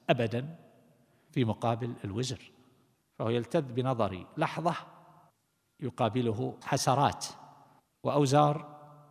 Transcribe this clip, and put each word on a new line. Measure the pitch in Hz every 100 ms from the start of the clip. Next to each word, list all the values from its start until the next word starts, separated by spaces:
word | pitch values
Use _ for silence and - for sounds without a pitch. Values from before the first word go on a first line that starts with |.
| -
أبدا | 123 117 117 143 165 - - _ _ _ _ _
في | - 113
مقابل | 107 117 117 120 120
الوزر، | 101 98 127 110 - _ _ _ _ _ _ _
فهو | 113
يلتذ | 120 117 175 135
بنظر | 120 131 123 101 92 87 -
لحظة | 156 - 165 160 - - - - - _ _ _ _ _
يقابله | 127 - 117 120 120 104 131 110
حسرات | - 139 - 127 131 - - - - - - - _ _
وأوزار | 127 139 139 147 147 147 - - - - -